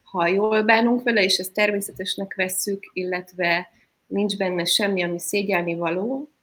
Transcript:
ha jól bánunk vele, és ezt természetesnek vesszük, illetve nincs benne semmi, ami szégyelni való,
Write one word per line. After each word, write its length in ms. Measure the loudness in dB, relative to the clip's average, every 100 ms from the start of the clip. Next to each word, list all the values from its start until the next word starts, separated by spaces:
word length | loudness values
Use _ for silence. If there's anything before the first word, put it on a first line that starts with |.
ha 240 | _ 0 2
jól 360 | 2 2 4
bánunk 400 | 4 4 4 2
vele, 200 | 2 2
és 140 | 2 2
ezt 160 | -2
természetesnek 840 | 0 0 0 -4 -8 -8 -6 -6 -4
vesszük, 540 | -4 -4 -4 -6 -6
illetve 760 | -8 -4 -6 -6 -4 0 0 -2 _ _ _ _
nincs 300 | -2 -2 0
benne 280 | -2 0 0
semmi, 380 | 0 0 0
ami 160 | -2 -4
szégyelni 560 | -4 -2 0 0 0 -2
való, 540 | -2 -2 -2 -4 -8 _